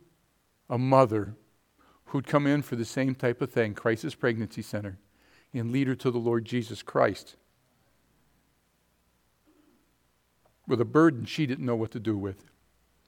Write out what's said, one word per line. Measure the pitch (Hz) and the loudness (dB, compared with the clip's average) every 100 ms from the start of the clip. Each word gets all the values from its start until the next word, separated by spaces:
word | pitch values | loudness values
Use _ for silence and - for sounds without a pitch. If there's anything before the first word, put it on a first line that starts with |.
| _ _ _ _ _ _ - | _ _ _ _ _ _ -4
a | 123 | -2
mother | 131 131 123 107 98 110 _ _ _ _ _ _ - | 6 6 6 2 -4 -10 _ _ _ _ _ _ -6
who'd | - - | -6 0
come | 147 143 | 2 2
in | 147 | 0
for | - 120 | 0 -6
the | |
same | 113 - 135 | -4 -2 -2
type | 127 123 120 | 0 -2 0
of | 135 | -2
thing, | 120 110 | 0 0
crisis | 101 117 117 147 | 0 -2 -2 -4
pregnancy | - 131 113 107 - | -2 -2 -2 -4 -10
center, | - 104 104 95 _ _ _ _ _ | -10 -8 -8 -12 _ _ _ _ _
and | 123 117 | -6 -2
lead | 131 131 | 0 0
her | |
to | 127 - | 0 -2
the | 120 | 0
Lord | 117 117 | 0 0
Jesus | 113 123 110 107 | 0 -4 -4 -10
Christ | - 135 120 95 - - _ _ _ _ _ _ _ _ _ _ _ _ _ _ _ _ _ _ _ _ 302 302 _ 240 _ _ _ _ _ _ _ _ - | -4 2 2 0 -10 -20 _ _ _ _ _ _ _ _ _ _ _ _ _ _ _ _ _ _ _ _ _ _ _ _ _ _ _ _ _ _ _ _ -4
with | 120 | -2
a | |
burden | 113 147 165 123 | 2 6 4 4
she | 110 - 143 | -4 -2 -2
didn't | 127 | -2
know | 127 117 | -2 -2
what | 110 | -4
to | 123 | -4
do | 107 104 | -2 -2
with, | 98 95 _ _ _ _ _ _ | -4 -8 _ _ _ _ _ _